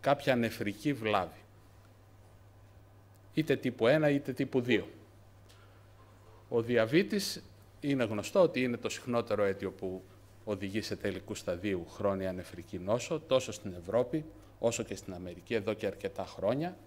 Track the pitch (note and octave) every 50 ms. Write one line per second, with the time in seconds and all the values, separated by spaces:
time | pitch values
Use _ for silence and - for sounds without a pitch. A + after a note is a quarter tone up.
0 | - C#3 C#3+ C#3+ - - C3 A#2+ A#2 A2+ G#2+ - A#2 G#2 G#2 - - D3 C#3 A2+
1 | A2+ A2 G#2+ G2 F2+ E2 - - - - - - - - - - - - - -
2 | - - - - - - - - - - - - - - - - - - - -
3 | - - - - - - - - D3+ - C#3 - - B2+ A#2 - A2+ A#2 C#3+ D#3+
4 | D#3 D3+ C#3+ C#3+ C#3 - B2+ - C#3+ - - C3 A#2+ A#2+ B2 G2+ E2+ - - -
5 | - - - - - - - - - - - - - - - - - - - -
6 | - - - - - - - - - - - A#2 A2+ A2+ B2 A#2 A2 A2 B2+ E3
7 | G3+ G3+ - G#2 - - - - - - - - - - - - - D3 C#3+ C3
8 | B2 G#2 A2 G#2 G2 - - G3+ F3+ E3 - B2+ B2+ B2 A#2+ A#2 - A2 - -
9 | - B2+ A#2+ A#2 A#2 - G#2+ G#2 G#2 G2 F#2+ G2 - F#2+ F2+ - - F#2 F#2 F#2
10 | - - - - - - - - - - G#2 F#2+ G2 G2+ F#2+ G#2+ G2+ - G#2+ F#2
11 | - G#2 F#2 F#2 - - G#2 - - - F2+ F2 F#2 G#2 G2 F2+ E2+ - - -
12 | G2+ G2+ G2 F#2+ F#2+ F#2+ F#2 F2+ F2+ - - F2 E2+ - - F2+ F2 F#2+ A2 B2
13 | A#2+ - F3 D3+ D3+ - C3 C3 - - G#2 - - G2 F2+ F2+ E2+ F#2 G2 A#2
14 | B2+ B2 - D#3 D3+ - - - - - - - - A#2 A2+ - A2+ - G2+ F#2+
15 | - - F#2+ F2 F2+ F2+ F2 F2+ - - A#2+ A2+ G2 G#2+ G#2+ G2+ - G2+ - -
16 | - G2 - - F#2+ - - - - G2+ B2 C#3 D#3+ F3 F#3 - -